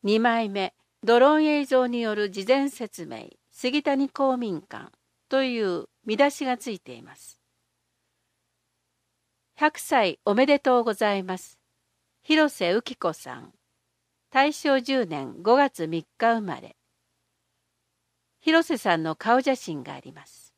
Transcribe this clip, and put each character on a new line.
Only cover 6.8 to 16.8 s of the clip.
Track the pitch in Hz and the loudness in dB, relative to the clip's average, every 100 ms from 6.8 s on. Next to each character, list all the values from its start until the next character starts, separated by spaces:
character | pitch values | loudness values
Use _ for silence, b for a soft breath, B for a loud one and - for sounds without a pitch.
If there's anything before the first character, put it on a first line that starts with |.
て | - | -14
い | 117 | -20
ま | - - | -20 -20
す。 | - _ _ _ _ _ _ _ _ _ _ _ _ _ _ _ _ _ _ _ _ _ _ _ | -20 _ _ _ _ _ _ _ _ _ _ _ _ _ _ _ _ _ _ _ _ _ _ _
百 | 302 - | -2 -2
歳 | - 277 196 - - | 0 2 2 0 0
お | 202 | 2
め | 277 | 4
で | 285 | 4
と | - 247 | 4 2
う | |
ご | 233 | 2
ざ | 208 214 202 | 0 0 -2
い | |
ま | 185 185 | -4 -10
す。 | - _ _ _ _ _ _ _ | -12 _ _ _ _ _ _ _
広 | - 311 302 | 0 2 2
瀬 | - 175 196 | 0 -2 0
浮 | - 262 | -2 -6
子 | 180 | -6
さ | 151 - 123 | -6 -12 -16
ん。 | - _ _ _ _ _ _ _ _ | -18 _ _ _ _ _ _ _ _
大 | 262 277 | 0 2
正 | 294 302 269 | 0 0 0
十 | 247 269 202 | 2 -2 -2
年 | 151 131 - | -6 -8 -6
五 | 180 247 | 2 4
月 | 277 - 160 | 4 0 -6
三 | 165 - _ | -6 -8 _
日 | 226 226 | 0 0
生 | |
ま | 202 - | -2 -10
れ。 | - _ | -14 _